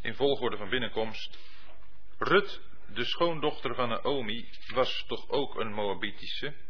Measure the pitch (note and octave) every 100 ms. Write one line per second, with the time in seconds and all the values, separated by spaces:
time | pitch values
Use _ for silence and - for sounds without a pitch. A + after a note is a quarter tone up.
0 | A#2+ A2+ C#3 C3 A#2+ G#2+ G2+ B2 A2+ A2
1 | A2+ G#2+ - - - - - - - -
2 | - - - F3+ G3+ - - - - G2+
3 | A#2+ - E3+ D#3+ D3+ D3 C3 A#2+ B2 A2
4 | - C#3+ G#2+ A#2 - - - A#2+ B2 -
5 | - A2 - C#3 C3+ - G#2+ G#2 G#2 F#2+
6 | G#2 G2+ - - C#3 - -